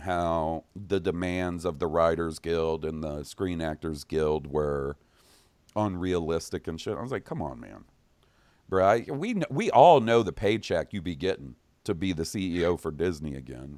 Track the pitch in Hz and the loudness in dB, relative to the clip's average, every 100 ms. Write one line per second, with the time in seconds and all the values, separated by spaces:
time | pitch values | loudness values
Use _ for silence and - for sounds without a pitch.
0 | 85 87 87 82 80 80 - 92 98 98 | -4 -2 0 0 -2 -6 -10 -16 -4 -2
1 | 87 87 90 90 90 87 87 73 85 82 | 0 -2 -2 -2 -4 -4 -4 -4 -2 2
2 | 82 82 82 78 82 82 80 80 78 78 | 2 2 -2 -6 -2 0 0 -2 -4 -6
3 | 78 73 71 - 95 85 80 76 82 73 | -6 -8 -10 -6 -4 -2 -4 -4 -6 -6
4 | - 78 76 76 69 73 73 71 69 73 | -4 0 2 0 -2 -2 0 -2 -4 -8
5 | _ _ _ _ _ _ _ 107 107 87 | _ _ _ _ _ _ _ -4 -2 -2
6 | 90 90 80 82 - 87 - 82 - 104 | -2 0 0 -2 -4 -8 -6 -6 -6 -6
7 | 123 110 - 165 76 60 50 50 - _ | -6 -8 -8 -8 -8 -8 -14 -18 -20 _
8 | _ _ _ _ _ _ - 95 95 117 | _ _ _ _ _ _ 0 4 6 4
9 | - 139 208 214 - 139 220 117 160 147 | 0 -6 -4 -2 -2 -2 4 8 10 10
10 | 110 117 101 - 104 110 - 87 76 101 | 6 4 4 2 2 0 0 -2 -2 -6
11 | 82 73 92 - 67 - _ _ - 87 | -6 -2 -2 -2 -8 -18 _ _ -4 -2
12 | 95 82 82 107 95 87 85 85 80 76 | -2 -2 -2 -2 -2 2 2 0 -2 -2
13 | 87 78 76 67 64 62 71 | -2 -2 -6 -8 -12 -14 -14